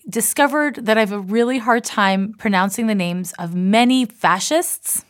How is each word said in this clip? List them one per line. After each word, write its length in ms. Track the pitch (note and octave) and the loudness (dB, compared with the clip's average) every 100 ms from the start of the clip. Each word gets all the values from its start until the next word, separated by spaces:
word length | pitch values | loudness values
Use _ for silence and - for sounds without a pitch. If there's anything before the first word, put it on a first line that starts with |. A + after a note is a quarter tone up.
| - | -8
discovered 800 | A3 A3 - C#4+ D4+ D4 B3+ A3 | -4 -2 2 2 2 -2 -2 0
that 100 | A3 | 2
I 40 | |
have 120 | G#3 | 2
a 80 | G#3 | -2
really 380 | F#3+ A3+ A#3+ C4 | -2 0 0 0
hard 260 | A3 A#3+ | 0 0
time 500 | - - G3 G3 G3 | 0 0 2 2 -2
pronouncing 540 | - A3 F#3 G3 G3 A3+ | -4 0 0 0 -2 -2
the 60 | G3+ | 0
names 360 | F3 F3+ F3 - | -2 -4 -8 -10
of 160 | E3+ | -6
many 520 | F3+ F#3 A3+ B3 B3+ B3 | -2 2 4 4 2 0
fascists 1000 | - F3 F#3 - D#4 F4 - - - | 0 0 0 0 0 -2 -6 -6 -8